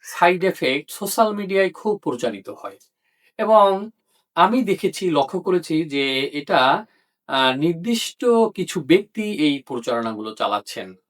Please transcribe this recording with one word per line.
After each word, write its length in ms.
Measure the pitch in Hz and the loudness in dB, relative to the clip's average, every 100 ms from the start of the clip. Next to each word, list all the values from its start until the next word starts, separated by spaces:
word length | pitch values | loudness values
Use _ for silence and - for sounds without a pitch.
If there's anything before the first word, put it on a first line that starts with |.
সাইড 380 | - - 175 185 | -16 0 2 2
এফেক্ট 420 | 185 175 131 139 - - | 0 -2 -2 -4 -6 -10
সোশ্যাল 320 | 220 - 220 208 | -8 0 0 0
মিডিয়ায় 320 | 196 190 190 185 | -4 0 0 -2
খুব 140 | - - | -4 -4
প্রচারিত 440 | - 127 123 101 95 101 | -4 -4 -6 -6 -14 -16
হয় 180 | 101 98 _ _ _ _ _ - | -16 -20 _ _ _ _ _ -8
এবং 280 | 214 220 202 190 220 _ _ _ _ - | 4 6 8 4 -4 _ _ _ _ 2
আমি 220 | 180 247 208 | 2 4 0
দেখেছি, 340 | 185 190 - 185 | 0 -2 -2 0
লক্ষ্য 280 | 147 139 185 175 | 2 0 -2 0
করেছি 300 | 180 160 156 160 | -2 0 -2 -2
যে 100 | 143 135 135 139 147 | -2 0 0 -2 -6
এটা, 200 | 147 175 131 170 226 _ _ _ - | 0 2 4 2 -2 _ _ _ -6
আহ, 240 | 135 131 131 | 0 0 2
নির্দিষ্ট 640 | 156 165 180 233 - - 247 233 220 | -2 -2 -2 -2 -4 -4 2 4 2
কিছু 220 | 202 175 - 131 | 0 -6 -6 2
ব্যক্তি 360 | 175 208 - 208 208 151 | 2 2 -8 -6 0 0
এই 80 | 139 131 | 0 -6
প্রচারণাগুলো 640 | 127 117 117 113 107 107 107 | -8 -4 -4 -4 -6 -10 -4
চালাচ্ছেন। 460 | 101 104 - - 95 92 _ | -2 -2 -6 -14 -14 -16 _